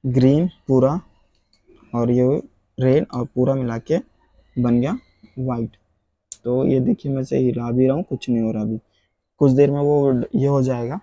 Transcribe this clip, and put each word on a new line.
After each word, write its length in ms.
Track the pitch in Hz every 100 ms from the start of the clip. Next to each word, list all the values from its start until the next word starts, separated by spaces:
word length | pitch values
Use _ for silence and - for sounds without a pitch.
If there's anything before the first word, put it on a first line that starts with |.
ग्रीन 440 | 131 127 127 147 175 - -
पूरा 220 | 131 131 156 - _ _ _ _ _ _ _ _
और 180 | 120 120
ये 140 | 123 127 147 - _ _ -
रेड 280 | 131 139 147
और 160 | 123 123
पूरा 280 | 123 127 135
मिला 220 | 123 117
के 160 | - 165 - _ _ _ _ -
बन 240 | 120 120
गया 160 | 135 247 _ _ - -
white। 380 | 131 120 117 _ _ _ _ _ _ -
तो 220 | 120 123 139
ये 140 | 131
देखिए 300 | 127 214 143
मैं 100 | 135
इसे 160 | 131 135
हिला 320 | 127 120 117
भी 160 | 123 131
रहा 80 | 143
हूँ, 80 |
कुछ 260 | - 131 -
नहीं 120 | 117
हो 80 | 113
रहा 120 | 110
अभी, 160 | 107 110 _ _ _ _ _ _
कुछ 100 | 143
देर 200 | 131 143
में 80 | 143
वो 320 | 143 147 139 127 - 202
ये 120 | 139
हो 140 | 139
जाएगा 360 | 131 123 120 170